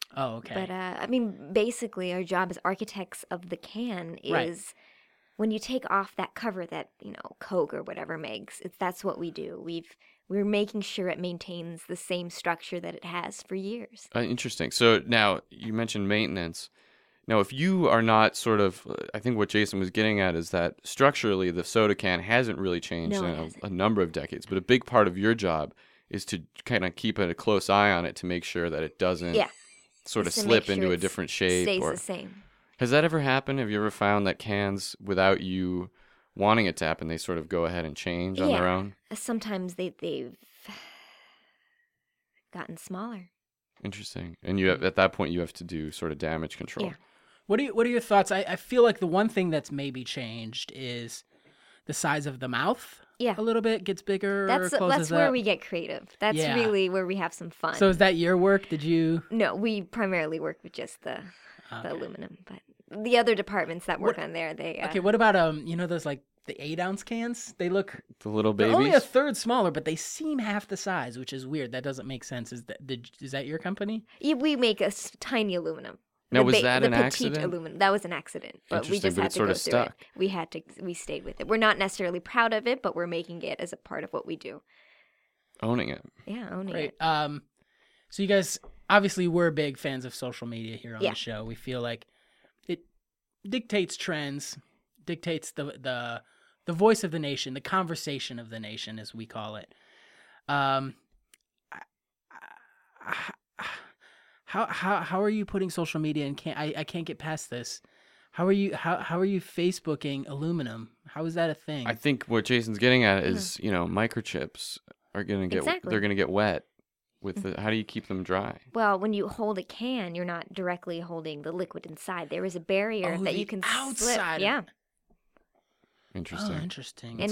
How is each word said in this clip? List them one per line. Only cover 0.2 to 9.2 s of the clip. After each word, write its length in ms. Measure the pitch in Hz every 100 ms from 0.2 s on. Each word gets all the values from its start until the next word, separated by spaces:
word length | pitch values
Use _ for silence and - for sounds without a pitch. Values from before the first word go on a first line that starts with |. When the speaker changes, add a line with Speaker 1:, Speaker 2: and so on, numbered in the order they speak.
| 131 117
Speaker 1:
okay. 180 | -
Speaker 2:
But, 160 | 190 185
uh, 260 | 185 185 -
I 80 | -
mean, 460 | 254 226 185 143
basically, 600 | 202 220 - 226 185 180
our 80 | 180
job 280 | 175 180 185
as 80 | 170
architects 600 | 180 190 208 202 180 - -
of 200 | 180 175
the 60 | 170
can 600 | - 214 240 185 165 - -
Speaker 1:
Right. 200 | 165 143
Speaker 2:
is 240 | 170 - - - _ _ _ _ -
when 140 | 220
you 80 | 214
take 300 | - 254 -
off 260 | 196 196 -
that 180 | 185
cover 300 | - 233 190 170
that, 240 | 160 - _
you 80 | 208
know, 240 | - - -
Coke 360 | - 185 147
or 80 | -
whatever 340 | - - - 160
makes, 440 | 143 110 214 -
it's, 160 | 180 -
that's 260 | 180 185
what 140 | 190
we 120 | -